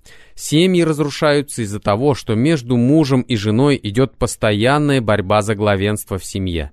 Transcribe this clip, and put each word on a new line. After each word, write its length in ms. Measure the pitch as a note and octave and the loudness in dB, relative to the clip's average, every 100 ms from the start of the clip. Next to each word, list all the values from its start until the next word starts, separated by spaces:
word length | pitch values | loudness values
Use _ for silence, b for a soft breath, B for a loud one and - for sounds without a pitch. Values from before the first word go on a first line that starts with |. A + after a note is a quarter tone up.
| b b b - | b b b -16
семьи 460 | - D3 F#3 F3+ | -2 2 4 2
разрушаются 800 | E3 D3 D3 - D#3 D3 C#3 - | 2 0 -2 0 0 0 -2 -6
из-за 180 | G#2 G#2 | -6 -4
того, 340 | G#2+ G#2 C#3+ | -2 0 0
что 220 | C3 - A2 | -2 -2 0
между 420 | C#3+ D#3+ A#2+ B2 | 0 0 0 0
мужем 440 | B2 D#3+ C#3 C3 | 4 2 4 0
и 140 | A#2+ A2+ | 0 -2
женой 440 | G#2+ G#2+ C#3+ C3+ | 0 2 2 0
идёт 360 | G#2+ G#2 C3 - | -2 -2 -2 -2
постоянная 840 | A#2+ - A2+ G#2 A#2+ D3 D3 C3+ | -6 -2 0 2 2 2 2 0
борьба 400 | G#2+ G#2 F#2 G#2 | 0 -2 2 0
за 140 | G#2 G2+ | 0 -2
главенство 640 | G#2 G2 G2+ G#2 - F#2+ | 0 0 0 -2 -6 -8
в 80 | - | -8
семье. 460 | G2+ F#2+ E2 C#2+ | -6 -4 -4 -8